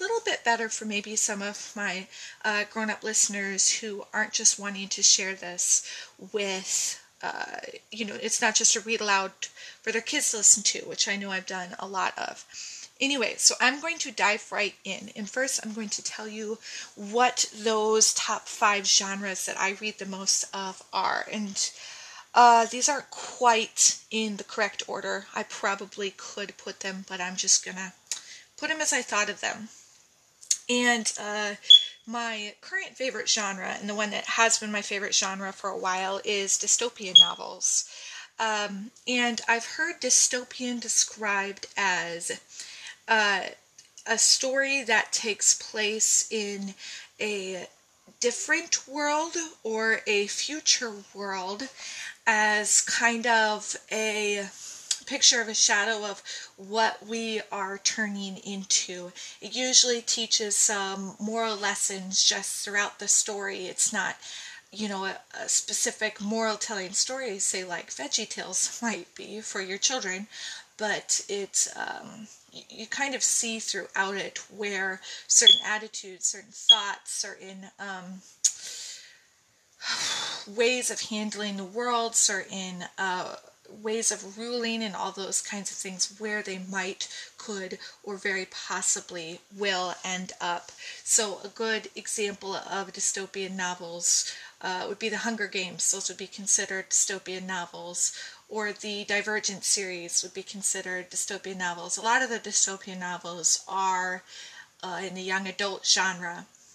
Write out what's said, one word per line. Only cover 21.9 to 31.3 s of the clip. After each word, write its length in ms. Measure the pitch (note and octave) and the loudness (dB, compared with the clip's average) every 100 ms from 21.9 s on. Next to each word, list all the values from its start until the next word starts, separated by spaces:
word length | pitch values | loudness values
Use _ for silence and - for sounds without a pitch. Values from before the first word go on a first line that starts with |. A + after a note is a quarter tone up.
| - - - - | -14 -16 -18 2
uh, 320 | - A#3+ A#3 A3 | 8 10 10 6
these 240 | B3 C4+ | 4 2
aren't 200 | C#4 - | 2 -4
quite 880 | - - - B3 A3+ G#3+ - - - - | -12 -10 4 6 6 4 4 6 4 -2
in 260 | A3 A3 G3+ | -2 -2 -4
the 80 | |
correct 380 | - - G3+ - - | -6 -2 -2 -2 -6
order. 400 | G3+ G3 G3 G3 | -4 -2 -4 -4
I 80 | - | -6
probably 680 | G#3 - G#3+ G3 G3 - G3 - | -6 -2 -2 -2 -4 -6 -6 -6
could 400 | - - G3 - | -10 -8 -8 -10
put 220 | G#3 - | -12 -8
them, 240 | G3 F#3+ F#3+ | -6 -6 -8
but 120 | F#3 | -6
I'm 140 | F3+ | -4
just 300 | F#3 F#3+ - | -2 4 2
gonna 300 | F#3 F#3 F#3 - - - - - - - | 2 -8 -10 -12 -12 -12 -12 -18 -20 -6
put 140 | D4+ | -2
'em 120 | D#4+ | 0
as 100 | D4+ | 2
I 100 | C4+ | 0
thought 280 | A#3+ G#3 G3+ | 2 0 0
of 100 | G3+ | -2
them. 300 | A3 - G#3+ - - - _ _ _ _ - - - | -4 -6 -10 -16 -20 -20 _ _ _ _ -4 -2 0
And, 420 | B3 B3 A#3 G#3+ - | 2 4 2 0 -4
uh, 360 | G#3 | -4